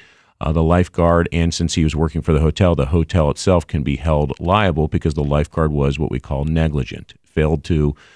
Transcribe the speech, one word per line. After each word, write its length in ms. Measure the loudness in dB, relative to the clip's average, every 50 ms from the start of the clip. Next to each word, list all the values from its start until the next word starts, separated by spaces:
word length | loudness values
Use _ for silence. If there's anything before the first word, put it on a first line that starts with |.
| -8 _ _ _ _ _ _ -6
uh, 100 | -4 -2
the 120 | 0 2 2
lifeguard, 640 | 4 4 2 2 0 0 0 2 4 4 2 2 0
and 240 | 0 0 0 0 0
since 200 | -2 -2 -2 0
he 100 | 0 0
was 100 | 0 0
working 260 | 0 -2 -2 -2 -4
for 100 | -2 0
the 80 | 0 2
hotel, 340 | 2 0 2 2 2 2 2
the 120 | 2 0
hotel 440 | 0 0 0 0 0 0 0 2 0
itself 340 | 0 -2 0 2 2 2 0
can 200 | -2 -4 -4 -2
be 100 | -2 -4
held 380 | -2 0 0 0 0 0 -2 -4 -4
liable 480 | -2 0 2 2 2 2 0 0 0 0
because 260 | -2 -2 -2 -2 -2
the 80 | -2
lifeguard 480 | -2 0 0 0 -2 -2 -2 -2 0 0
was 300 | 0 0 0 0 0 -2
what 100 | -4 -4
we 80 | -4 -6
call 260 | -6 -6 -6 -4 -2
negligent, 680 | -2 0 0 0 0 0 -4 -6 -6 -10 -14 -16 -18 -20 _
failed 400 | _ _ _ 0 0 2 0 -2 -2
to 300 | -2 0 0 0 0 -2 -6 -12 -20 _